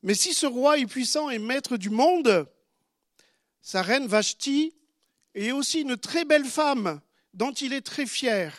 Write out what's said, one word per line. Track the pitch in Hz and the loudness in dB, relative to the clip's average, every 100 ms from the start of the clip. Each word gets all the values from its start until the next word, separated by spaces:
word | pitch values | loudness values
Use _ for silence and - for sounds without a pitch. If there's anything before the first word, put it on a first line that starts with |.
Mais | 190 | 0
si | 202 370 | 0 0
ce | 320 294 | 0 0
roi | 240 277 302 | 2 4 4
est | 247 | 0
puissant | 262 240 302 294 | -2 -2 -2 -2
et | 233 | -4
maître | 214 262 269 240 | -2 -4 -2 -4
du | 190 | -2
monde, | 220 294 359 262 190 143 _ _ _ _ _ _ _ _ _ _ _ | 4 4 6 4 4 2 _ _ _ _ _ _ _ _ _ _ _
sa | - 190 | -6 -4
reine | 180 254 262 | 0 0 2
Vashti | 208 202 - - 277 311 _ _ _ _ _ _ | 0 0 -4 -2 0 0 _ _ _ _ _ _
est | - 214 | -6 -4
aussi | 269 277 320 | -2 -2 -2
une | 285 247 | -2 -4
très | - 339 | -2 -4
belle | 330 302 | 2 2
femme | 269 262 302 269 196 147 _ _ _ | 2 0 0 0 -2 -6 _ _ _
dont | 185 240 | -4 -4
il | 277 269 | -2 -6
est | 269 - | -6 -8
très | - 269 | -6 -6
fier. | - 254 208 165 | -2 0 0 -2